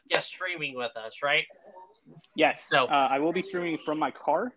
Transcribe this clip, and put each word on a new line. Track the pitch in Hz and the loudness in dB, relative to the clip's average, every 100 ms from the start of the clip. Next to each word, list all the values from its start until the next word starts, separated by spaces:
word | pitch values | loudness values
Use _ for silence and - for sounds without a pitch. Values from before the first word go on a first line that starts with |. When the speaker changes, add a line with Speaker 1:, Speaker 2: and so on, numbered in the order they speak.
| - | -2
Speaker 1:
guest | - - | -2 0
streaming | - 180 170 143 127 | -8 -8 -6 -6 -6
with | 120 110 | -6 -8
us, | 110 - | -12 -4
right? | 143 151 156 - - - - _ - - - - | 0 0 -2 -10 -20 -20 -20 _ -20 -20 -10 2
Speaker 2:
Yes. | 151 - | 2 2
Speaker 1:
So | - 151 123 | 2 2 4
Speaker 2:
Uh, | 147 131 | 4 4
I | 135 | 2
will | 156 | 2
be | 180 | 0
streaming | - 180 175 160 | -4 -4 -4 -4
from | - 151 | -4 -2
my | 139 | -2
car, | - - 160 247 | -2 0 0 0